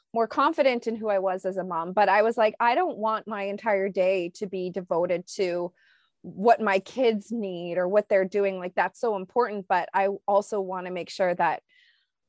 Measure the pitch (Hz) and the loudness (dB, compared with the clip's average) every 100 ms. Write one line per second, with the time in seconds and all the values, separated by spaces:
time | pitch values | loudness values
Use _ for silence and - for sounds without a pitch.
0 | _ 226 226 - 285 330 269 240 233 220 | _ -2 0 2 2 4 2 2 -2 -4
1 | 220 196 190 185 190 190 180 170 165 185 | -2 0 0 -2 -4 -4 -4 -4 -2 2
2 | 196 196 220 240 220 214 233 269 359 196 | 4 6 4 4 2 2 2 2 0 -2
3 | 214 220 202 214 196 202 226 202 196 185 | -2 -2 -4 -6 -6 -4 0 0 0 2
4 | 185 190 175 - 196 190 180 185 180 170 | 2 2 -2 -8 -8 -6 -6 -6 -2 0
5 | 180 175 180 - 185 175 175 - _ _ | 0 -2 -4 -4 -2 -2 -6 -10 _ _
6 | _ _ - - 208 226 220 196 196 - | _ _ -16 0 4 4 4 0 -2 0
7 | 254 220 202 233 196 175 175 170 180 208 | 0 0 -4 -6 -6 -6 -4 -2 2 2
8 | 208 202 190 202 196 190 185 196 185 - | 2 2 2 0 0 -2 -4 0 -2 0
9 | 240 202 185 - 233 208 190 185 165 196 | -4 -2 -2 -2 0 -4 0 0 0 0
10 | 196 196 - 202 208 208 190 185 180 180 | 0 0 2 2 2 -2 -4 -6 -6 -6
11 | 170 - 185 180 170 147 - _ _ _ | -8 -2 0 2 2 0 -6 _ _ _
12 | _ _ | _ _